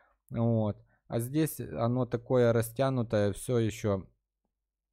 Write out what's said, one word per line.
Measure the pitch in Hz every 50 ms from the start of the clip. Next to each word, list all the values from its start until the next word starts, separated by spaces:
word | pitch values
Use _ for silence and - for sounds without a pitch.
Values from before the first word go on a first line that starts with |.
| _ _ _ _ _ -
Вот. | 131 120 117 117 117 110 107 104 98 - - _ _ _ _
А | - - 117
здесь | 117 127 143 156 160 143 - -
оно | 120 120 - - 117 120 123 127 123
такое | 120 - 117 117 - 131 123 120 117 117
растянутое, | 117 110 - - - 135 135 135 123 113 117 113 104 104 101 92
все | - - - 127 117
еще | 110 107 110 - - 107 98 95 - - _ _ _ _ _ _ _ _ _ _ _ _ _ _ _ _